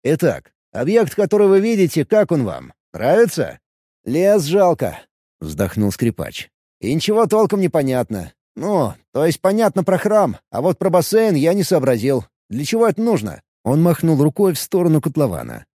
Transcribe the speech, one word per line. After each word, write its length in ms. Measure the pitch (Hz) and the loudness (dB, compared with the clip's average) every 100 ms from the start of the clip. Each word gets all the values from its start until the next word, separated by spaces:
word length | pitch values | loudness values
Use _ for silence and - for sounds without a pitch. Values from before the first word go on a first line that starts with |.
Итак, 480 | 127 156 165 71 _ _ _ | -2 0 0 -2 _ _ _
объект, 420 | 101 135 226 185 | -6 0 2 0
который 320 | - 196 208 202 | -2 0 2 4
вы 140 | 196 | 4
видите, 420 | 220 220 175 165 | 2 0 0 0
как 300 | - 214 208 | 0 0 2
он 100 | 160 | 0
вам? 300 | 107 65 65 _ _ | -2 -6 -14 _ _
Нравится?" 680 | 80 120 190 233 - 92 - _ _ _ _ | -4 0 2 2 0 -6 -8 _ _ _ _
"Лес 380 | - 143 190 208 | -6 0 2 2
жалко", — 560 | 147 190 180 160 107 80 _ _ _ _ | 2 2 2 2 -4 -8 _ _ _ _
вздохнул 500 | 78 76 98 - 104 | -12 -4 -4 0 -2
скрипач. 580 | - 117 - 73 - - _ _ _ | 0 -4 -4 -12 -12 -18 _ _ _
"И 140 | 104 | -4
ничего 320 | 156 202 214 | -4 0 0
толком 340 | 220 214 208 202 | 2 2 0 0
не 100 | 180 | 0
понятно. 640 | 160 135 127 120 101 82 _ _ | 0 -2 -2 -4 -8 -12 _ _
Ну, 380 | - 170 196 113 - _ | -10 -4 -2 -2 -6 _
то 140 | 123 | -2
есть 160 | 165 - | -2 0
понятно 420 | 190 208 214 196 | 0 2 0 0
про 140 | 185 185 | 0 0
храм, 400 | 202 214 170 - _ | 2 2 2 -2 _
а 100 | 113 | -2
вот 160 | 160 - | -2 0
про 140 | 190 | 2
бассейн 420 | 175 - 220 220 | 2 2 2 2
я 200 | 156 156 | 2 0
не 100 | 196 | 0
сообразил. 600 | 170 170 131 120 127 131 - _ _ | 0 0 2 0 0 -4 -6 _ _
Для 140 | 113 | -8
чего 220 | 147 226 226 | -4 0 0
это 140 | 180 | 0
нужно?" 400 | 226 175 107 73 _ _ | -2 -2 -4 -12 _ _
Он 180 | 113 147 | -2 2
махнул 400 | 170 165 165 147 | 2 2 0 2
рукой 320 | 147 - 196 | 2 2 0
в 60 | 156 | -2
сторону 420 | - 190 175 156 | -4 0 2 0
котлована. 640 | - - 135 80 60 58 - | -2 -2 -2 -2 -10 -14 -18